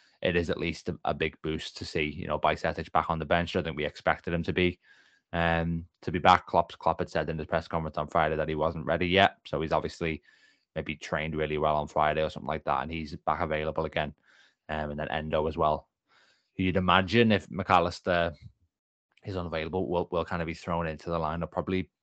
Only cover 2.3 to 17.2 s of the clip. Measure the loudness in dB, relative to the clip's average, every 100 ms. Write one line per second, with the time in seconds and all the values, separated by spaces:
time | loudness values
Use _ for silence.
2.3 | 0 0 0 -2 -4 -2 0 0 -2 0
3.3 | 0 2 -2 -2 -2 -4 -2 0 0 0
4.3 | -2 0 2 2 0 _ _ _ _ _
5.3 | 0 2 2 2 -2 -6 _ -6 4 8
6.3 | 6 6 0 0 -2 -2 0 -2 -2 -2
7.3 | -4 -2 -2 -2 -4 -4 -4 -2 2 2
8.3 | 0 -2 0 -2 -2 -2 0 4 6 6
9.3 | 4 -8 -4 0 0 -2 -4 -4 -4 _
10.3 | _ _ _ _ -8 -8 -8 -6 -4 -2
11.3 | -2 -2 0 0 0 -2 2 2 2 -2
12.3 | -4 -6 -4 -2 -2 -2 -6 -8 -6 -4
13.3 | -2 -2 -2 -2 -4 -4 -2 -4 -6 _
14.3 | _ _ _ -8 -6 -4 -6 -6 -4 -2
15.3 | 0 0 0 0 0 -4 _ _ _ _
16.3 | _ _ -2 0 2 4 4 6 4